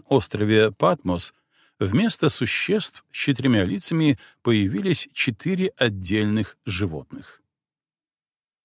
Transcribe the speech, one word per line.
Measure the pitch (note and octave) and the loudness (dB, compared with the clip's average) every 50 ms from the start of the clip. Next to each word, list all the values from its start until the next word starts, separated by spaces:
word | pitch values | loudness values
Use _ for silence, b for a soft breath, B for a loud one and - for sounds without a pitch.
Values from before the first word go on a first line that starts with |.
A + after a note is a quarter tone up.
| - | 2
острове | - C#3 B2+ - - - G#2 G#2+ G#2 A2 G#2+ G#2+ G#2+ | 2 2 2 2 0 -2 -2 0 2 4 4 4 2
Патмос, | G#2 - - F3+ F3+ - - F#2+ F2+ E2+ - - - _ _ _ _ _ _ _ _ | 2 2 2 2 2 0 -2 -2 -2 -2 -4 -6 -8 _ _ _ _ _ _ _ _
вместо | - - F#2+ G#2 D#3 A3 A3+ - - - D3 | -4 -2 0 2 2 2 2 0 0 0 0
существ | - - B2+ - - - - - G3 G#3+ - - - - - _ | 0 0 -2 -2 -2 -2 -2 -2 -2 -2 -2 -4 -8 -12 -18 _
с | - | -10
четырьмя | - - D3 C3+ A#2 B2+ C3+ C3+ B2+ F2+ | -4 -2 -2 -2 0 2 2 2 2 2
лицами | - - G3+ - - E3+ D#3+ D#3+ D3 C#3+ b b b b b | 0 -2 -4 -2 -2 0 2 2 2 2 b b b b b
появились | - A#2+ A#2 G#2+ G2+ F#2+ - G3+ G3 F#3+ E3 - - - - | 0 2 2 2 2 0 -2 -2 -2 0 0 -2 -4 -4 -6
четыре | - - - A2 - - D#3+ F#3+ F3+ F#3+ F#3 - | -4 -4 -4 -4 -4 -4 -4 -2 -2 -2 -2 -2
отдельных | - C3 A#2 G#2 G2 F#2 F2 G2+ G#2+ G#2+ G#2 G#2 A2 B2 - - _ _ | 0 0 0 -2 -4 -4 -2 -2 0 0 0 0 -2 -4 -6 -10 _ _
животных. | - F#2 F2 G#2 F2+ D#2+ C#2+ - - - - - - - _ _ _ _ _ _ _ _ _ _ _ _ _ _ _ _ _ _ _ _ _ _ _ _ _ | -8 -4 -4 -4 -4 -6 -8 -12 -14 -16 -18 -18 -20 -20 _ _ _ _ _ _ _ _ _ _ _ _ _ _ _ _ _ _ _ _ _ _ _ _ _